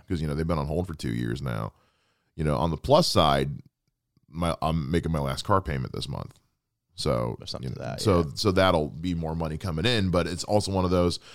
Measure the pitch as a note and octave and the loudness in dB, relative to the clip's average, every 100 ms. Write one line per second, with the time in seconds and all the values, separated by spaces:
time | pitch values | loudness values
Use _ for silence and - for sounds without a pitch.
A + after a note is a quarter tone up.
0 | - F2 D#2 D2 E2 E2 D2 D#2 F#2 D#2 | -6 -4 -2 -2 -2 -2 -2 -2 -4 -6
1 | B1+ A#1 A#1 B1 C2 A1 G#1+ - _ _ | -4 -2 -2 -4 -4 -6 -6 -10 _ _
2 | _ _ _ - D#2 C#2+ E2 D2+ - D3+ | _ _ _ -4 0 2 0 0 4 4
3 | F3 G#2 D#2 C#2 C#2 - - _ _ _ | 4 4 4 4 0 -6 -14 _ _ _
4 | _ _ _ D#2+ E2+ - D#2 E2 C2+ E2 | _ _ _ -4 -4 -2 0 0 0 0
5 | D#2+ D#2 C2+ C2 - G2 - C#2 B1+ - | 0 -2 -2 -4 2 2 2 -4 -6 -8
6 | - G1+ - - _ _ _ _ _ - | -8 -8 -10 -18 _ _ _ _ _ -6
7 | D2+ B1 A#1 - - - B1+ - A#1 - | -2 0 -2 -6 -10 -10 -8 -8 -10 -2
8 | A2 F2 D#2 - G#2+ F#2 F#2 E2+ D2+ C#2 | 4 4 2 0 2 4 6 4 2 -4
9 | F2+ E2+ D#2+ E2 D#2+ D#2 G2 D#2+ G#2+ A#2 | -4 -2 -2 -4 -4 -4 -4 -2 0 2
10 | F#2+ E2+ E2+ F2 - G#2 G2 F#2+ F2+ F2+ | 2 2 0 -4 0 0 0 0 2 4
11 | F2 - - | 2 0 -8